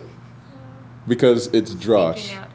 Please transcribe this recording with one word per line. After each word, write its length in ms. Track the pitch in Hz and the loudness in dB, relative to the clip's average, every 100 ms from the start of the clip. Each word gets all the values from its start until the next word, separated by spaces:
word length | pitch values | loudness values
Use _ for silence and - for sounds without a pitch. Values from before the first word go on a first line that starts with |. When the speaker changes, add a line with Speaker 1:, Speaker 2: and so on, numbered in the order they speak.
| - - - - - - - - - - - | -10 -20 -20 -20 -20 -20 -20 -20 -20 -10 -4
Speaker 1:
Because 380 | 120 127 117 - | 2 4 4 2
it's 180 | 113 107 | 0 -2
drosh. 460 | 90 98 104 82 - | -4 0 2 2 -2
Speaker 2:
Seeking 200 | - - | -10 -14
out 100 | - | -16